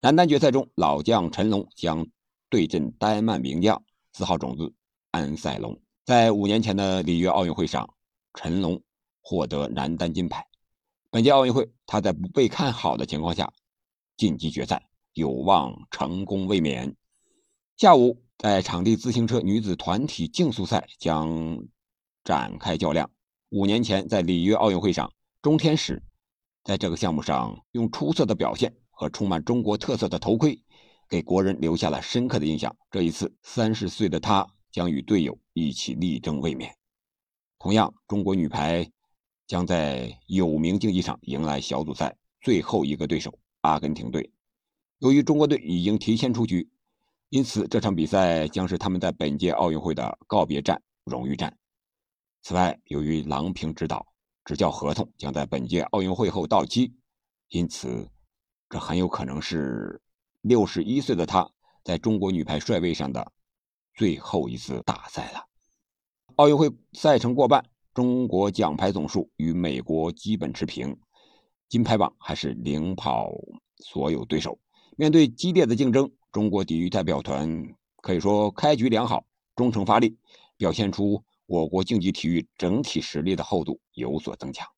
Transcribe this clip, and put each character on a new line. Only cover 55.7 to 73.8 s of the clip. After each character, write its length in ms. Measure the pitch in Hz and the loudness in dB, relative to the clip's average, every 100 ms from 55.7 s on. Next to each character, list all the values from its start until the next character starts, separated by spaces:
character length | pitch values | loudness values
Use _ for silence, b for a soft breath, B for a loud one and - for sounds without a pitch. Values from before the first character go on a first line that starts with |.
| 87 | -2
奥 200 | - 104 | 0 -2
运 140 | 92 | -2
会 160 | 92 107 | 0 -2
后 160 | 92 82 | -2 0
到 180 | 104 | 0
期， 300 | 71 117 127 - _ _ _ _ _ | 0 0 -2 -4 _ _ _ _ _
因 180 | 85 85 | -4 -4
此 400 | - 64 60 50 _ _ _ _ _ _ | -4 -8 -8 -10 _ _ _ _ _ _
这 100 | - | -12
很 180 | - 82 | -4 -2
有 120 | 92 | 0
可 160 | - | -2
能 180 | 65 71 | -8 -8
是 580 | - 82 69 58 50 50 _ _ _ _ | -6 -6 -4 -6 -8 -12 _ _ _ _
六 220 | - 117 | 2 4
十 200 | 95 - | 4 0
一 160 | 85 131 | -2 -2
岁 160 | 135 104 | -2 -2
的 100 | 80 | 2
他 240 | 92 85 _ _ _ | 2 0 _ _ _
在 160 | - 85 | -6 -2
中 200 | - 107 | 0 0
国 120 | 95 | 0
女 140 | 92 | -2
排 160 | 76 76 | -2 -4
帅 180 | - 104 | -2 0
位 160 | 85 | 0
上 180 | 80 69 | -2 -4
的 200 | 60 - _ _ _ _ _ _ | -6 -8 _ _ _ _ _ _
最 260 | - 107 69 | -2 0 0
后 300 | - 95 64 | -4 -4 -4
一 80 | 62 | -6
次 240 | - 65 - | -8 -6 -4
大 220 | - - | -6 -8
赛 220 | - 58 | -12 -10
了。 120 | - - _ _ _ _ _ _ _ _ - | -12 -18 _ _ _ _ _ _ _ _ 6
奥 120 | 147 | 6
运 80 | 147 | 8
会 140 | 151 120 _ | 4 0 _
赛 260 | - 156 131 | -2 4 4
程 160 | 120 | 4
过 140 | 127 127 | 2 4
半， 140 | 113 - _ _ | 4 0 _ _
中 360 | - 123 123 127 | -2 0 2 0
国 200 | 90 101 | 2 0
奖 280 | 95 95 76 | 2 0 2
牌 160 | 95 | 0
总 140 | 95 73 | 0 -2
数 220 | - - _ | -4 -4 _
与 160 | 80 | -2
美 300 | 85 87 64 | 0 -2 -4
国 280 | 60 80 80 | -2 -2 -2
基 240 | 85 101 107 | -4 -4 -4
本 180 | 71 | -4
持 100 | 58 | -6
平， 320 | 82 - 65 69 _ b b b b b _ | -6 -6 -8 -8 _ b b b b b _
金 140 | 117 | -2
牌 160 | 110 110 | 2 2
榜 160 | 82 _ | 2 _
还 160 | - | -10
是 180 | 76 76 | -6 -6
领 420 | 57 58 73 82 | -6 -4 -2 -4
跑 380 | 92 - 60 50 50 - 50 _ | -4 -2 -2 -4 -8 -14 -20 _
所 320 | _ | _